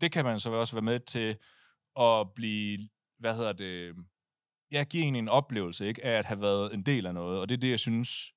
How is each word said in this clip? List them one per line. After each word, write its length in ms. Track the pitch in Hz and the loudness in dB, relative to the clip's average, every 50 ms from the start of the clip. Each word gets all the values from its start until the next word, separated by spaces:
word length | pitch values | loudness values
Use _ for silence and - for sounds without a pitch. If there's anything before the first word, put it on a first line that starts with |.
det 120 | 175 170 | 0 0
kan 120 | - 170 135 | 2 2 2
man 160 | 123 113 101 | 2 0 -2
så 100 | - 117 | -2 -2
også 240 | 113 113 117 117 120 | 0 0 0 0 -2
være 60 | 110 | -2
med 180 | 107 113 120 123 | 0 0 0 0
til 360 | 120 - - 120 113 110 107 - _ _ _ _ _ _ _ _ _ _ - 131 | -2 -4 -4 -2 -2 -2 -2 -4 _ _ _ _ _ _ _ _ _ _ 2 6
at 320 | 120 117 113 107 104 95 101 | 6 6 6 6 2 0 -4
blive, 540 | 113 113 110 107 104 104 104 104 101 107 107 _ _ _ _ _ - | -6 -4 -2 -2 -2 -2 -2 -4 -6 -8 -10 _ _ _ _ _ -6
hvad 160 | 117 113 113 | -2 -2 0
hedder 160 | 113 117 107 | 0 0 -2
det, 420 | 98 90 98 92 90 90 87 87 85 90 87 - _ _ _ _ _ _ _ _ _ _ _ - | -2 -4 -6 -8 -6 -8 -8 -10 -12 -14 -18 -20 _ _ _ _ _ _ _ _ _ _ _ -4
ja, 120 | 143 143 143 - | -2 -2 -2 0
give 120 | - 170 160 | 0 0 0
en 120 | 143 131 | 2 0
en 120 | 120 110 110 | 0 2 4
oplevelse, 580 | 120 139 139 - 120 107 92 85 85 - 98 104 | 4 4 4 4 -2 -2 -2 -2 -4 -4 -4 -4
ikke, 160 | 110 - - | -4 -2 -2
af 140 | 123 117 107 | 0 2 2
at 60 | 104 | 2
have 160 | - 107 101 | 0 -2 0
været 340 | 104 101 101 101 101 101 113 | 2 2 2 2 2 0 -2
en 80 | 101 | -2
del 240 | 92 143 139 117 95 | 0 2 2 2 0
af 80 | 90 90 | -2 -4
noget. 260 | 87 87 90 92 95 | -4 -4 -2 -2 -2
Og 80 | 92 104 | -2 -2
det 60 | 127 | -2
er 40 | 123 | 0
det, 100 | 127 127 | 0 0
jeg 80 | 120 110 | 0 0
synes 540 | - 117 113 117 123 - - - - - _ | 0 0 0 0 0 -2 -4 -8 -8 -12 _